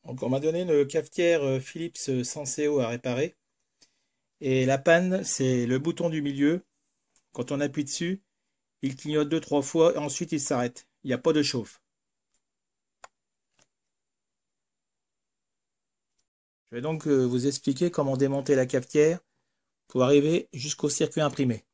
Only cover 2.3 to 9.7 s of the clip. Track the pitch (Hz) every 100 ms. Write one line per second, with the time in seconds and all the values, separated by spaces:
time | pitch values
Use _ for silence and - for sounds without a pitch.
2.3 | 151 139 - 147 143 117 120 127 123 165
3.3 | _ _ _ _ _ _ _ _ _ _
4.3 | _ 139 131 131 135 151 165 185 185 190
5.3 | - 135 127 120 131 156 170 165 156 143
6.3 | 139 143 175 _ _ _ _ _ _ _
7.3 | - 120 143 143 147 139 - 170 190 _
8.3 | _ _ _ _ _ 135 135 151 151 147
9.3 | 160 - 147 135